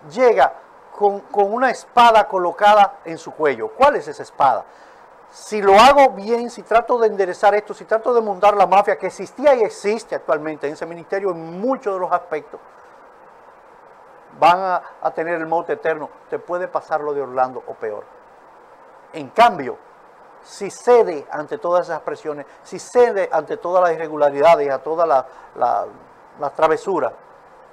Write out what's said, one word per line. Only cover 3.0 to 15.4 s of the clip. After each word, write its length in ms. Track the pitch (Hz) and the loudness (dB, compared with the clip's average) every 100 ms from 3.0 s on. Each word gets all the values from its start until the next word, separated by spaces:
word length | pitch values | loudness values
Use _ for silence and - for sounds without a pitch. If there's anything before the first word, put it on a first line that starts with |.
en 120 | 165 160 | -14 -14
su 140 | - | -12
cuello. 380 | - 151 117 110 | -2 -2 -2 -4
¿Cuál 260 | - 277 214 | 2 2 2
es 120 | 151 | -4
esa 160 | 139 | -12
espada? 420 | 127 - 139 202 - - - - - - - | -10 0 0 0 -4 -18 -20 -20 -20 -20 -20
Si 320 | - - 214 | -20 -10 -2
lo 180 | 196 196 | 6 8
hago 300 | 254 285 269 | 8 8 4
bien, 400 | 190 202 233 240 | 2 -4 -4 -4
si 120 | - | -10
trato 360 | - 226 226 247 | 0 0 2 0
de 80 | 220 | 0
enderezar 480 | 196 185 175 202 | 0 -4 0 2
esto, 180 | 208 208 | 2 -2
si 140 | 196 180 | -10 -4
trato 260 | 220 247 | -2 0
de 80 | 240 | 0
montar 340 | 214 180 202 | 0 2 2
la 120 | 208 180 | 2 2
mafia 320 | 190 208 190 | 2 2 -2
que 80 | 185 | -6
existía 480 | - 190 - 294 | -8 -14 0 2
y 80 | 262 | 4
existe 520 | 190 - 202 220 - | 2 -2 -4 -4 -6
actualmente 520 | 147 - 156 156 151 143 | -8 -4 -4 -4 -8 -8
en 80 | |
ese 100 | 156 | -8
ministerio 460 | 165 170 160 196 196 | -12 -14 -8 -6 -4
en 280 | 165 165 180 | -6 -10 -6
muchos 360 | 240 262 208 | -4 -4 -4
de 60 | 190 | -6
los 120 | 175 | -4
aspectos, 480 | 175 - 151 - - - - - - - - - - - - _ _ - - - - - 139 | -4 -4 -10 -10 -20 -20 -20 -20 -20 -20 -20 -20 -20 -20 -20 _ _ -20 -20 -20 -20 -20 0
van 200 | 156 180 | 2 2
a, 240 | 190 180 - - | -2 -6 -8 -8
a 100 | 160 | -8
tener 280 | 165 165 170 | -6 -6 -6